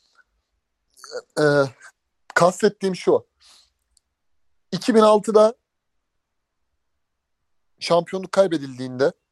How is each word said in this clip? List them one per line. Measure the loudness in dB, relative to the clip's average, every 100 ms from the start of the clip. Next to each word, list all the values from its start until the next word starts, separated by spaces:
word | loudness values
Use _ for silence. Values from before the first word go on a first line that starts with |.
| _ _ _ _ _ _ _ _ _ _ -18 -18 -12 -2
Ee, | 0 0 -2 -6 -20 _ _ _ -8 0
kastettiğim | 0 2 -2 -2 -6 -4
şu. | 0 0 -2 _ _ _ _ _ _ _ _ _ _ _ _ _ _
İki | -6 0 4
bin |
altıda | 4 4 2 2 2 0 _ _ _ _ _ _ _ _ _ _ _ _ _ _ _ _ _ _ _ _ _ _
şampiyonluk | -4 -2 -2 -10 -4
kaybedildiğinde | 0 0 -2 -8 -12 -12 -2 -2 -2 _